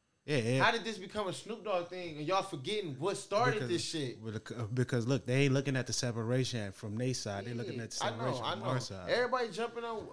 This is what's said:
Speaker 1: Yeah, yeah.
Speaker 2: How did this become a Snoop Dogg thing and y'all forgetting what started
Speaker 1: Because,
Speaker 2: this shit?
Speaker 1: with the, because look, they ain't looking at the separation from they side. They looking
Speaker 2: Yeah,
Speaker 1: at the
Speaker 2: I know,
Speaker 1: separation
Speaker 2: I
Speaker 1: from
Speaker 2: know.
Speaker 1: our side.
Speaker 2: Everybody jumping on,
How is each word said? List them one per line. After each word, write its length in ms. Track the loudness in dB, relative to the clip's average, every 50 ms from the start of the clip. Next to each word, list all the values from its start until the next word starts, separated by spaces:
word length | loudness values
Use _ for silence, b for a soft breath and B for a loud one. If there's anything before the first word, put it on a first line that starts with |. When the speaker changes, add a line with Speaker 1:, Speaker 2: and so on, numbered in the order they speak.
| _ _ _ _ -2
Speaker 1:
Yeah, 100 | 2 2
yeah. 260 | 4 4 4 4 6 6
Speaker 2:
How 80 | 6
did 140 | 4 4 0
this 140 | -4 -6 -6
become 300 | -8 -6 -4 -2 -2 -2
a 40 | -2
Snoop 320 | -4 -6 -8 -8 -6 -2
Dogg 240 | 0 0 0 0 -2
thing 300 | -6 -8 -6 -6 -6 -4
and 80 | 0
y'all 160 | 2 2 2 2
forgetting 520 | 0 -4 -6 -4 -2 -2 -2 -2 -4 -4 -2
what 160 | -2 -2 -2
started 380 | -2 -2 0 2 4 4 4 4
Speaker 1:
Because, 140 | 2 0 0
Speaker 2:
this 140 | 0 0 0
shit? 360 | 0 -2 -2 -2 -2 -4 -6
Speaker 1:
with 140 | -6 -6 -6 -6 -6
the, 200 | -6 -6 -6 -4 -2 2
because 340 | 2 2 4 4 2 4
look, 200 | 4 2 2 2
they 200 | 4 4 6 6
ain't 80 | 6 6
looking 220 | 4 2 2 0
at 100 | 0 0
the 80 | 0 -2
separation 800 | -2 0 0 0 0 0 2 2 2 2 0 0 -4 -4 -4 -8
from 220 | -8 -8 -6 -2
they 180 | -2 0 0 0
side. 320 | -2 -2 -4 -4 -4 -4
They 80 | -4 -4
looking 240 | -4 -4 -4 -4 -6
Speaker 2:
Yeah, 60 | -6
Speaker 1:
at 60 | -6
the 140 | -4 -2 -2
Speaker 2:
I 60 | -2
know, 60 | -2
Speaker 1:
separation 280 | -2 -2 -2 -2 0 -2
Speaker 2:
I 60 | -2 -2
Speaker 1:
from 80 | -2
Speaker 2:
know. 60 | -2
Speaker 1:
our 140 | 0 0 0
side. 300 | -2 -4 -6 -6 -2 0
Speaker 2:
Everybody 380 | 2 2 2 2 2 0 0 -2
jumping 320 | -2 -4 -4 -4 -4 -6 -6
on, 240 | -6 -6 -6 -6 -8